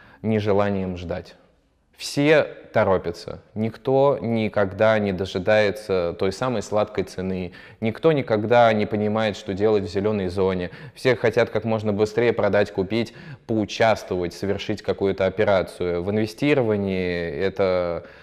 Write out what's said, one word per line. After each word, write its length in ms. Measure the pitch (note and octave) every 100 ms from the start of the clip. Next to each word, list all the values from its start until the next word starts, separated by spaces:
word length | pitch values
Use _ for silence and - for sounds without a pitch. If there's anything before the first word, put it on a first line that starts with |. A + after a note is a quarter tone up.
| - -
нежеланием 760 | G#2 G#2+ G#2 G2 G2+ G2 F#2 F2+
ждать. 380 | F2 F2 - - _ _ _ _ _ -
Все 460 | - - C#3+ D3+ - - -
торопятся, 680 | A#2 G2+ F#2 E2+ E2+ - - -
никто 640 | G#2+ A2+ - - C3+ C#3 C3
никогда 800 | A2+ A2+ G#2+ G#2+ G2 F#2+ A2 A2
не 160 | G2+
дожидается 1000 | F2+ F#2+ G2 F2+ G#2+ G#2 G2 - F#2 E2+ E2
той 140 | G2
самой 320 | - B2+ A2+
сладкой 400 | - G#2 G#2 -
цены, 480 | F#2+ - F#2 F#2 F2+ - - -
никто 320 | A2 G#2 E3
никогда 600 | D3 B2 A2 A2 A#2+ A#2
не 140 | G#2+ G2+
понимает, 500 | G#2+ G#2+ A2 A2 F#2+
что 160 | -
делать 300 | F#2 G#2+ G#2+
в 40 | F#2+
зеленой 400 | F#2+ G#2 G#2 F#2
зоне. 420 | F#2 F#2+ F#2 F2 - C3+ -
Все 200 | C3 A#2
хотят 360 | A#2 A#2+ A2+
как 120 | G#2+
можно 300 | A2+ A2 G#2+
быстрее 400 | G2+ G#2+ - A#2+
продать, 380 | A2 G2+ G2+ G2+
купить, 420 | - - A2+ A2+ - - C#3 -
поучаствовать, 880 | A2 G2+ - A2+ G#2 - F#2 F2
совершить 480 | - G2 G2 - G#2
какую-то 460 | - F#2 G2 F#2+ F#2+
операцию. 720 | F#2+ G#2 F#2+ F2 - F2+ F2
В 80 | F2+
инвестировании 1200 | G#2+ A2 - D3 C#3 A2+ G#2 G2 F#2+ F2+ F2 E2+
это, 760 | C#2+ F#2+ - F#2+ F#2 F2 E2 - -